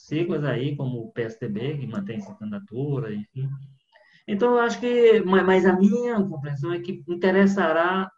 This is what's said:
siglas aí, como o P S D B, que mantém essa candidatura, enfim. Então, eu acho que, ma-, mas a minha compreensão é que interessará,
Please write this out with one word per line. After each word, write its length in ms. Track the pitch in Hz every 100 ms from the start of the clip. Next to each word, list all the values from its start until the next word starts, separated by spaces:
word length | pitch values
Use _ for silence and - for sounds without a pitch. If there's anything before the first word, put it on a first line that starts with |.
| -
siglas 360 | 151 175 160
aí, 320 | 147 117 139 143
como 240 | 131 120
o 120 | 113
P 100 | -
S 160 | 113 -
D 80 | 113
B, 300 | 101 131 147
que 80 | 110
mantém 320 | 104 98 110
essa 160 | 98
candidatura, 800 | - 107 104 98 110 147 131 110
enfim. 340 | 104 104 131 135 - - _ _ _ _ _ -
Então, 260 | 202 240
eu 60 | 240
acho 200 | 240 196
que, 400 | 247 240 233 208
ma-, 220 | 180 190
mas 220 | 185 185 185
a 80 |
minha 420 | 185 202 240 240 220
compreensão 500 | 190 156 143 139 170
é 60 | 175
que 240 | 180 196 -
interessará, 1000 | 175 190 190 196 196 165 160 175 190 190